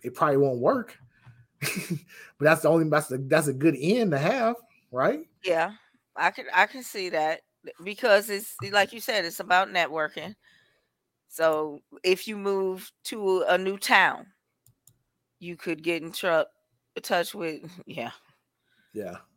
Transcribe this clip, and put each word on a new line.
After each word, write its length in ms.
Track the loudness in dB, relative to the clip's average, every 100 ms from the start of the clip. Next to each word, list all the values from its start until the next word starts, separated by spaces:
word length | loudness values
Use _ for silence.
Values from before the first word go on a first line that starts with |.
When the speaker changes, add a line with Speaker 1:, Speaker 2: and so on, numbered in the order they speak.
Speaker 1:
It 120 | -8
probably 240 | -2 2 4
won't 220 | 2 2
work, 380 | 0 0 -4 -16 -20 _ -20
<laughs> 320 | -20 _ -10
but 400 | -8 -6 -6 -8 -10 -20 -16 2
that's 220 | 4 6
the 60 | 4
only, 200 | 4 4
that's 220 | 0 0
a, 80 | -6
that's 280 | 2 2 2
a 40 |
good 240 | 2 2 2
end 300 | 0 2 2
to 60 | 0
have, 380 | 0 0 0 -4 _ _ _
right? 300 | -2 0 0 -8 _
Speaker 2:
Yeah, 280 | -2 0 0 -6 _ _ _ -2
I 140 | -2
can, 160 | -2 -2
I 120 | 2 2
can 160 | 0
see 280 | -12 -8 -4
that 320 | -2 -2 -4 _ _ -20 -14
because 460 | -12 -2 4 4 4
it's, 260 | -6 -8 -12 -2
like 200 | 0 0
you 80 | -2
said, 240 | -4 -2
it's 160 | -4 -6
about 280 | 2 2 2
networking. 640 | 0 0 -2 -6 -6 -14 -16 _ _ _ _ _ _ _ _ _
So 520 | 0 2 2 -2 -8 _ -4
if 240 | 0 0 -2
you 100 | -6
move 540 | -2 0 -2 -4 -12 _
to 380 | -12 -4 0 2 2
a 80 | 2
new 220 | 0 -4
town, 480 | 4 6 6 0 -10 _ _ _ _ _ _ _ _ _ _ -16
you 180 | -14 -8
could 260 | -4 -2
get 200 | -2 -2
in 100 | -4
tru-, 320 | -4 2 2 2 _ _ _ _ -10
touch 320 | -2 0 0
with, 280 | -4 -8 -8 -14 -18
<laughs> 80 | -14
yeah. 240 | -10 -10 -12 _ _ _ _ _ _ _
Speaker 1:
Yeah. 240 | -12 -10 -12 _